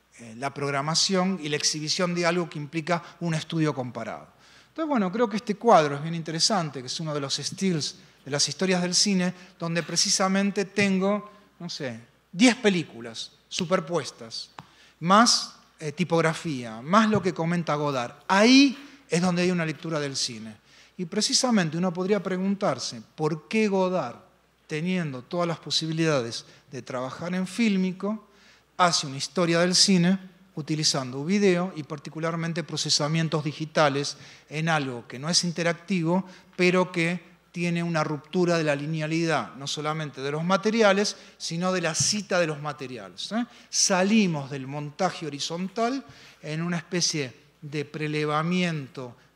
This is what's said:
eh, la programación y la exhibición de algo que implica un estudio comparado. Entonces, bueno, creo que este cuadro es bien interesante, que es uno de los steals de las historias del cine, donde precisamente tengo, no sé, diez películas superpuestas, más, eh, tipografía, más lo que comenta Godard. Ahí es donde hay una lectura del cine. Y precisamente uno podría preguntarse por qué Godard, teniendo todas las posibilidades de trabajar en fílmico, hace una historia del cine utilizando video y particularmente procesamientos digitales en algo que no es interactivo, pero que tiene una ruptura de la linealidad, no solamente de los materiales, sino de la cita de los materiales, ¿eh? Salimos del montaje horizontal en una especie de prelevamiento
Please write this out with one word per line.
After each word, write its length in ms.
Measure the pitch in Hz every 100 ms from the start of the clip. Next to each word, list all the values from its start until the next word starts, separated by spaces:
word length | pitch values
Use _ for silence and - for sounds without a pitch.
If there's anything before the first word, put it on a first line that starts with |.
| _ -
eh, 160 | 117 113
la 160 | 135
programación 840 | 139 139 139 151 165 - 185 185 190
y 80 | 151
la 80 | 147
exhibición 560 | - 156 151 170 180
de 120 | 175 170
algo 220 | 180 165
que 100 | 156
implica 440 | 143 165 156 170 - -
un 140 | 175
estudio 400 | 156 - 165 151
comparado. 540 | 131 123 117 110 78 76 _ - - _
Entonces, 180 | - 320
bueno, 240 | 262 185
creo 160 | 214 233
que 100 | 214
este 180 | - 196
cuadro 400 | 233 185 147 139
es 80 |
bien 120 | 156 170
interesante, 640 | 160 165 - 202 156 139
que 60 | 123
es 120 | -
uno 140 | 160
de 60 | 147
los 160 | 139 -
steals 600 | 139 - 196 160 - - - _
de 80 | -
las 160 | 139 143
historias 340 | - 190 180
del 120 | 180
cine, 400 | 175 208 190 180 180 - -
donde 260 | 170 165
precisamente 840 | 160 170 208 185 190 196 202 196 190
tengo, 640 | - 202 190 196 208 - - _ -
no 100 | 170
sé, 300 | - 135 113 117 _ _
diez 240 | 170 254 214
películas 760 | 208 180 143 117 117 113 - _ -
superpuestas, 1040 | - 165 185 160 160 143 - 117 - - - - _ - -
más, 560 | 165 202 240 - - - _ -
eh, 120 | 156
tipografía, 880 | 139 165 165 160 160 170 131 120 110
más 280 | 135 202 214
lo 120 | 208
que 120 | 185
comenta 420 | 165 165 175 160 147
Godard. 400 | 147 131 120 - -
Ahí 500 | 190 226 262 277 220 - - -
es 120 | 170
donde 220 | 185 175
hay 80 | 180
una 140 | 175 160
lectura 340 | 147 165 156
del 180 | 143 131
cine. 400 | - 113 110 107 _ - - -
Y 80 | 180
precisamente 720 | 202 208 262 254 220 165 160
uno 160 | 185
podría 280 | 175 185 208
preguntarse 800 | 190 185 190 196 190 123 - 117 110 -
por 320 | 151 160 -
qué 220 | 220 214
Godard, 480 | 190 185 180 123 - - _ _ _ -
teniendo 540 | 156 175 185 156 127
todas 260 | 120 175 170
las 120 | 156
posibilidades 840 | 151 - 160 160 160 143 113 - - - _
de 120 | 135
trabajar 520 | - 131 127 - 170
en 140 | 180 185
fílmico, 800 | - 226 190 185 180 196 214 - _ - _ _ -
hace 320 | 175 160 147
una 100 | 139
historia 440 | - - 170 170
del 120 | 180
cine 460 | 180 - 185 175 190 - - _ -
utilizando 680 | 147 156 151 147 127 135
video 480 | 151 208 202 175 185 156
y 80 |
particularmente 800 | 147 151 - 160 165 165 165 165
procesamientos 800 | 151 151 151 - 151 165 160 156
digitales 720 | 147 - 156 - 151 139 143 - - - -
en 180 | 147 165
algo 400 | 156 135 120 107
que 100 | 123
no 100 | 151
es 140 | 175
interactivo, 800 | 175 165 170 170 - 185 160 180 185 - - -
pero 360 | 180 180 180
que 460 | 175 165 175 - _ _
tiene 300 | 175 175 170
una 220 | 170 160
ruptura 520 | 156 147 - 185 175 170
de 60 |
la 120 | 156 143
linealidad, 800 | 147 160 156 165 165 147 101 123
no 100 | 135
solamente 560 | 151 147 156 147 131
de 80 | 139
los 140 | 151
materiales, 720 | 170 190 214 226 208 196 208 - - -
sino 320 | - 165 185
de 100 | 185
la 140 | 165 156
cita 440 | 135 208 190 185
de 60 | 165
los 160 | 147
materiales, 720 | 147 143 127 120 95 92 -
¿eh? 160 | 214 247 - -
Salimos 800 | - - 185 196 220 190 151 135
del 160 | 139 131
montaje 580 | 147 147 - 185 - 156
horizontal 800 | 143 - 170 185 - 233 269 - - - -
en 180 | 156 156
una 160 | 170 170
especie 560 | - 180 - 160 127 - _ _
de 220 | 147 151
prelevamiento 1300 | 143 156 151 151 151 151 165 180 175 156 127 - 127 - _